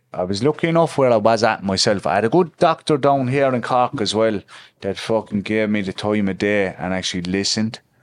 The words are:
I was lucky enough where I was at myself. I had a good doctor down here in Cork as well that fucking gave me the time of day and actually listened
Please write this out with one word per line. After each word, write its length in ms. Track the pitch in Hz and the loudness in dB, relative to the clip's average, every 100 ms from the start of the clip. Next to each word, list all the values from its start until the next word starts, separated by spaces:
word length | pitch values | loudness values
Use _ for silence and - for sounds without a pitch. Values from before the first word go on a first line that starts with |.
| - | -14
I 120 | 76 | -8
was 180 | 92 101 | -6 -2
lucky 240 | 135 151 170 | -2 0 0
enough 320 | 170 165 - | 2 2 2
where 140 | 127 | 4
I 40 | 113 | 4
was 260 | 107 113 | 4 4
at 180 | 113 110 | 2 0
myself. 420 | 98 95 117 98 76 | -2 0 2 0 0
I 80 | 95 | 0
had 80 | |
a 40 | 110 | 2
good 280 | 165 170 - | 2 0 2
doctor 400 | 170 160 - 147 | 0 2 -2 0
down 320 | 139 139 123 | 2 2 0
here 260 | 139 135 | 0 2
in 80 | 123 | 0
Cork 380 | 113 127 123 135 | 0 0 0 -2
as 120 | 98 104 | -2 0
well 240 | 110 101 - - - _ | 0 -2 -8 -20 -20 _
that 180 | 98 92 | -8 -6
fucking 440 | - 110 101 104 | -2 -4 -2 -6
gave 280 | 92 110 107 | -2 -2 0
me 120 | 107 | -2
the 100 | 95 | -4
time 360 | - 104 107 98 | -4 -2 0 0
of 100 | 92 | 0
day 360 | 101 104 95 - | 0 0 -2 -4
and 160 | 87 | -6
actually 300 | 92 - 92 | -4 -4 -6
listened 560 | 87 98 101 110 110 - _ _ | -4 -2 -2 -2 -4 -6 _ _